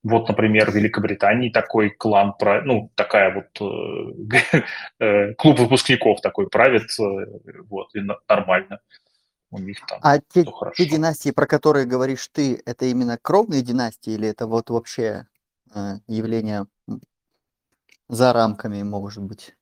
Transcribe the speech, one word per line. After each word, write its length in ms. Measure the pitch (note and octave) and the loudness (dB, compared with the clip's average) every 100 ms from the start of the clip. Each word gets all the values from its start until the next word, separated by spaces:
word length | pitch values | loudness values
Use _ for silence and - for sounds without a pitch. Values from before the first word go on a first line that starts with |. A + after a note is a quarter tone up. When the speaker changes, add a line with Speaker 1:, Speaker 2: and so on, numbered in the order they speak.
Speaker 1:
Вот, 240 | G#2+ A2 - | 2 2 2
например, 420 | G#2 A2 G#2+ G#2+ | 2 4 4 4
в 40 | G#2 | 2
Великобритании 720 | G#2 G#2+ G2+ G2 G2+ A#2+ B2 | 0 0 -4 0 2 2 0
такой 400 | A2 - A2+ G#2 | -2 0 0 0
клан 440 | - A2 G2+ G2+ - | -2 2 2 2 0
пра-, 240 | G#2 G#2 | 0 0
ну, 280 | C#3 A2+ G#2+ - | 0 -2 -2 -6
такая 380 | G2+ G#2+ F#2+ | 0 2 2
вот, 260 | G2 - - | 0 -10 -10
э, 1040 | G2+ - - - - - G#2+ A#2+ - - - - - _ | -8 -6 -8 -8 -10 -12 -2 -2 2 -2 -2 -14 -16 _
<laughs> 0 | |
э, 340 | A2 G2+ G2+ | 2 2 0
клуб 240 | A2 D#3 B2+ | 4 6 6
выпускников 600 | A#2+ C3 - B2+ A2 G2+ | 4 2 2 2 2 2
такой 260 | G#2+ - G2 | -2 -4 -2
правит, 360 | G#2+ C3 A#2 - - | 2 4 4 -2 -4
э, 40 | G#2 G2 G2+ G#2 - - G2+ | -4 -4 -10 -16 -20 -20 -12
вот, 260 | G2 - | -12 -10
и 60 | G#2+ | -10
н-, 180 | G2 G2+ - | -8 -10 0
нормально. 520 | G#2 F#2+ F#2 F#2+ G2 _ _ _ _ _ _ _ | 0 2 0 -2 -18 _ _ _ _ _ _ _
У 80 | G2 | -14
них 200 | F#2+ G2 - | -14 -14 -14
там 140 | - | -2
Speaker 2:
А 160 | D3+ D3 | 2 2
те, 240 | _ F3+ | _ 0
Speaker 1:
все 20 | |
Speaker 2:
те 60 | D#3+ | 0
Speaker 1:
хорошо. 320 | - - - | -4 -10 -2
Speaker 2:
династии, 460 | E3+ D#3 D#3+ D3+ C#3+ | 0 2 0 -2 -4
про 140 | - C#3 | 0 2
которые 400 | D3 D#3 C#3+ B2 | 2 4 2 0
говоришь 420 | B2+ C3 C3 - | -2 -2 -4 -8
ты, 340 | - C#3 B2 - | -4 -2 -2 -8
это 200 | B2 C3 | -4 -2
именно 320 | B2 B2 A#2 | 0 -2 -4
кровные 400 | - F#3+ A3+ C#3+ | 2 2 2 -2
династии 500 | B2 B2 A#2 - - | -2 -2 -4 -6 -8
или 140 | A2 A2 | -4 -4
это 180 | G#2 A2+ | -4 -2
вот 240 | A2+ - | -2 -2
вообще, 560 | A#2 - - A2+ G2+ - _ _ _ _ | -6 -4 -6 -6 -6 -14 _ _ _ _
э, 200 | G#2 G2+ G2 - | -10 -10 -10 -8
явление, 580 | A2 A2 A2+ G#2+ G#2 G2 _ - | -6 -4 -4 -4 -6 -8 _ -14
м, 120 | A2 _ _ _ _ _ _ _ _ _ _ _ | -14 _ _ _ _ _ _ _ _ _ _ _
за 240 | A2+ B2+ | 2 4
рамками, 500 | A#2 A2+ G#2 G#2+ G2+ | 4 2 -2 -8 -8
может 400 | G2+ G2+ G2+ G#2 | -6 -6 -8 -10
быть? 300 | G2 G#2+ - _ | -12 -14 -20 _